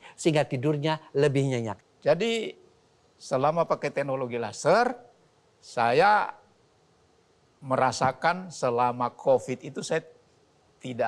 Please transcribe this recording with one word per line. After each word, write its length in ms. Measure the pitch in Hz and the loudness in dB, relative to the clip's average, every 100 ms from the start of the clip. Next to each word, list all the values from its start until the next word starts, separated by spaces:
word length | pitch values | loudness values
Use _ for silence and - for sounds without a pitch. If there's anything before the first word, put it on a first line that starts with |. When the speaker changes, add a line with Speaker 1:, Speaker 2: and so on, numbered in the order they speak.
| - | -10
Speaker 1:
sehingga 320 | - 170 151 135 | -2 2 2 0
tidurnya 560 | 135 139 147 151 156 - | -2 -2 0 -2 -4 -4
lebih 400 | 139 147 139 135 | 0 2 2 0
nyenyak. 320 | 127 113 98 _ _ 139 | 0 -4 -8 _ _ 0
Speaker 2:
Jadi 480 | 165 226 226 214 - _ _ _ _ _ _ | 2 0 -2 -6 -12 _ _ _ _ _ _
selama 480 | - 131 143 165 160 | -6 0 0 0 -2
pakai 240 | 165 147 | -2 -4
teknologi 480 | 139 143 131 131 120 | -4 -4 -4 -4 -6
laser, 560 | 110 - 143 202 247 262 - _ _ _ _ _ | -8 -4 2 4 2 -2 -12 _ _ _ _ _
saya 800 | - - 117 131 196 208 185 - _ _ _ _ _ _ _ _ _ _ _ _ | -10 -2 2 4 6 4 0 -8 _ _ _ _ _ _ _ _ _ _ _ _
merasakan 920 | 139 131 127 113 131 131 160 180 185 | -4 0 2 2 -2 0 -2 -2 -6
selama 600 | - 131 120 123 123 120 | -4 -2 0 0 0 -6
covid 520 | - - 127 - 127 | -2 2 2 0 -8
itu 200 | - 139 | -10 -12
saya 200 | 185 160 - - _ _ _ _ _ _ | -6 -6 -6 -16 _ _ _ _ _ _
tidak 300 | 127 120 | -10 -4